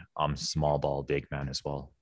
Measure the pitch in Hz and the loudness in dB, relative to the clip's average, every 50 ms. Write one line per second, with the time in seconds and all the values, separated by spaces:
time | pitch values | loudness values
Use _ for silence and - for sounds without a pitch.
0 | 82 - _ - 76 76 73 69 82 - - 80 78 76 73 71 71 71 69 69 | -14 -12 _ -2 0 0 0 0 -2 -2 0 2 4 4 4 4 2 2 0 0
1 | 69 - 73 71 - - - 71 69 67 65 - - 73 71 71 69 69 - _ | 0 0 0 0 0 -2 -4 -4 -4 -4 -4 -4 -4 -4 -4 -4 -6 -10 -14 _